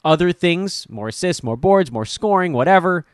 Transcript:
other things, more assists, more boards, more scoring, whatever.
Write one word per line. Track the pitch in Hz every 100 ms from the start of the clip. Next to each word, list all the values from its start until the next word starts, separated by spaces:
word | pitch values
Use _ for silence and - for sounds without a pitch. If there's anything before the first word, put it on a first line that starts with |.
other | 156 160 175
things, | 165 175 170 196 - -
more | 110 110
assists, | - 180 -
more | 117 120
boards, | 190 196 147
more | 117
scoring, | 110 - 214 196 180
whatever. | 127 143 190 175 175 -